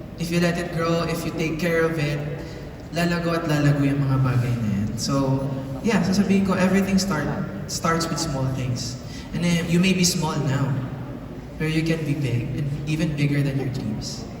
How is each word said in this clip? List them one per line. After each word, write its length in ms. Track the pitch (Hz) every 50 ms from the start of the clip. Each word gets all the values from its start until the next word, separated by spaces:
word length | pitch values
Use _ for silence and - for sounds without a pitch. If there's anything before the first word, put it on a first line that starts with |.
| - - - -
if 80 | 170 170
you 100 | 170 175
let 220 | 175 170 160 170
it 100 | 170 - -
grow, 260 | 165 165 165 165 170 156 151
if 160 | 165 - 170
you 80 | 160 - 151
take 160 | 160 156 -
care 260 | - 180 170 165 165
of 140 | 165 160 160
it, 240 | 156 147 147 - - - - - - - - - - - - - - - -
lalago 400 | - 170 170 175 170 170 170 165
at 160 | 165 165 165 156
lalago 320 | 151 147 143 143 139 139
yung 240 | 143 139 139 143 139
mga 140 | 135 135 131
bagay 320 | 131 127 120 117 117 127 120 117
na 80 | 110 101 95
yan. 120 | 101 107 - - -
So, 400 | - - - 139 135 135 135 135 135 - - - - - - -
yeah, 240 | - 208 220 180 -
sasabihin 400 | 196 185 202 190 180 196 196 -
ko, 80 | 180
everything 480 | 180 180 180 190 190 196 190 - 196 185
start, 240 | - - - - - - - 196 - - - - - -
starts 320 | - - - 165 165 170 160 -
with 80 | 156 151
small 240 | - 147 139 135 131 131
things. 480 | 127 127 127 123 123 120 - - - - - - - - - -
And 80 | - 156
then, 240 | 175 175 175 165 - -
you 80 | 170 175
may 160 | 185 190 185
be 80 | - 180
small 320 | - - 160 156 156 156 147 135
now, 240 | 135 131 131 131 120 120 - - - - - - - - - - - - - - - -
pero 160 | - 156 156
you 80 | 156 160
can 240 | 156 165 160 - -
be 80 | 139
big, 480 | 143 - 131 123 117 117 - - 123 131
and 80 | 143 - - - -
even 320 | 156 156 156 175 156 143
bigger 240 | 143 143 139 143 143
than 160 | 139 135 131
your 160 | 131 123 117
dreams. 560 | 117 110 104 107 107 - - - - - - - - -